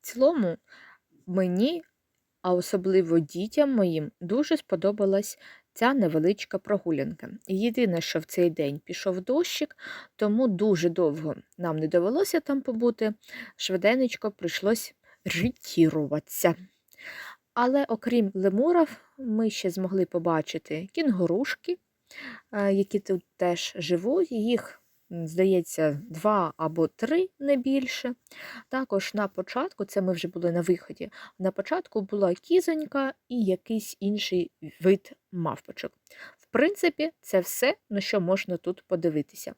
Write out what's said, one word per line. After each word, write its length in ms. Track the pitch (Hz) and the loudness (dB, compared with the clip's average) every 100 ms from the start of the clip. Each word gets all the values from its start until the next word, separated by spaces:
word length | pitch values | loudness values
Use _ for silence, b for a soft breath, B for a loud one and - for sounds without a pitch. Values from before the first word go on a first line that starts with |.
В 40 | - | -12
цілому, 520 | 233 262 330 185 165 _ B B B _ _ - | 2 4 4 0 -2 _ B B B _ _ -4
мені, 560 | 180 185 180 247 339 - _ _ _ _ _ | 0 0 2 0 0 -10 _ _ _ _ _
а 120 | 185 | 0
особливо 640 | 180 175 196 185 190 170 170 | 0 2 -2 4 4 4 2
дітям 520 | 151 170 208 - 285 | 2 -4 -2 2 4
моїм, 400 | 247 185 160 151 _ | 4 2 2 -4 _
дуже 360 | 175 226 302 311 | -4 -2 0 0
сподобалась 800 | - 180 190 208 196 196 208 - B B B | 0 0 0 2 2 2 -2 -12 B B B
ця 200 | - 233 | 0 2
невеличка 640 | 277 190 160 165 196 - 185 | 4 2 4 2 0 -4 -8
прогулянка. 720 | - 208 - 151 139 - - 208 - | -2 -2 0 -2 -2 -6 -14 -16 -6
Єдине, 540 | 190 226 233 226 170 | -2 0 2 2 0
що 180 | - 160 | -2 -4
в 60 | 156 | -4
цей 240 | - 175 | 2 2
день 300 | 165 143 147 | 2 -4 -4
пішов 420 | - 175 196 185 | -10 -6 -4 -4
дощик, 560 | 185 269 349 - 294 - B B B _ | 0 0 0 -2 -6 -8 B B B _
тому 320 | 214 214 262 | 0 2 2
дуже 420 | 180 214 185 175 | 2 2 4 2
довго 460 | 170 165 151 156 - - - | 2 0 0 -6 -8 -12 -8
нам 200 | 175 156 | -4 -2
не 100 | 156 | 2
довелося 520 | 175 180 277 403 339 | 2 2 0 0 0
там 220 | - 277 | -2 -4
побути, 520 | 262 226 240 226 220 214 B B 240 B | -2 0 0 0 -4 -4 B B -18 B
швиденечко 760 | - 185 196 254 254 - 214 | -4 2 2 4 0 -2 -8
прийшлось 640 | - 170 - 196 220 - _ b b - | -4 -6 -2 0 0 -2 _ b b -6
ретіруватися. 1300 | 170 254 - - - 160 156 143 147 - - 180 170 185 _ _ B B B B B _ | -2 -2 -4 -6 4 4 4 -2 -4 -6 0 2 2 -8 _ _ B B B B B _
Але 320 | - 247 277 277 | -2 2 2 0
окрім 440 | 220 233 240 202 | -4 0 0 0
лемурів, 680 | 196 190 196 294 349 311 226 _ - | 0 0 2 2 4 2 -2 _ -12
ми 320 | 262 220 226 | -4 0 0
ще 200 | - 190 | 0 -4
змогли 360 | 175 185 190 180 | -2 -2 0 0
побачити 840 | 175 170 160 - 165 - 151 190 | 0 0 0 -2 -8 -8 -10 -6
кінгурушки, 840 | - 302 185 170 175 277 - - 359 _ _ _ B 262 226 _ | -2 0 2 2 0 -2 -6 -6 -8 _ _ _ B -18 -18 _
е, 220 | 214 202 | -2 2
які 260 | 196 196 208 | 2 2 -2
тут 260 | - 185 _ _ | -2 -4 _ _
теж 360 | 180 175 - - | -2 0 -4 -8
живуть. 560 | 160 175 196 330 349 | -2 0 0 0 0
Їх, 500 | 233 220 240 - - _ _ _ | 0 0 0 -2 -18 _ _ _
м, 160 | 175 160 | -8 -6
здається, 760 | 170 190 185 165 - 156 147 196 | 2 4 4 2 0 0 0 -8
два 440 | 160 208 214 165 - | -2 0 2 0 -2
або 300 | 160 165 160 | -4 0 0
три, 420 | _ 226 330 381 _ | _ -2 0 -2 _
не 160 | 277 277 | 0 0
більше. 600 | 262 269 254 - 247 247 _ B B 233 B | 2 0 -2 -6 -8 -10 _ B B -18 B
Також 440 | 262 262 196 - | -6 -2 -2 -2
на 140 | 208 202 | -2 -2
початку, 580 | - 185 247 339 - 196 | -4 -6 -4 -6 -6 -4
це 160 | - | -2
ми 120 | 185 | 0
вже 140 | 175 175 | -2 -4
були 240 | 175 175 | -2 0
на 100 | 170 | 0
виході, 500 | 170 175 - 170 170 B B _ | 0 0 -2 -12 -12 B B _
на 120 | 185 | -4
початку 500 | 185 196 349 - 220 | -4 -4 -4 -2 -6
була 320 | 196 208 196 | -4 2 2
кізонька 800 | 180 - 349 349 311 302 277 269 - _ | 2 2 2 4 -2 -2 -4 -4 -6 _
і 140 | 247 | -2
якийсь 540 | 202 185 _ 226 - - | 0 0 _ -4 -4 -6
інший 520 | 196 208 - 180 170 _ 156 - | -4 -2 -2 -2 -2 _ -18 0
вид 320 | 180 196 - - _ | 4 4 0 -20 _
мавпочок. 600 | 180 160 - - - - _ _ B B B | -6 -4 -6 -12 -12 -12 _ _ B B B
В 100 | _ | _
принципі, 640 | 233 302 403 349 - 311 _ | 2 2 2 0 0 -6 _
це 180 | - 190 | 0 0
все, 360 | 180 - 254 403 _ | 0 0 0 0 _
на 120 | 202 | -6
що 200 | - 208 | 0 0
можна 360 | 175 190 - 180 | 2 0 -2 -6
тут 260 | - 180 _ | -4 -8 _
подивитися. 640 | 180 170 151 147 - - | 0 0 0 -4 -10 -16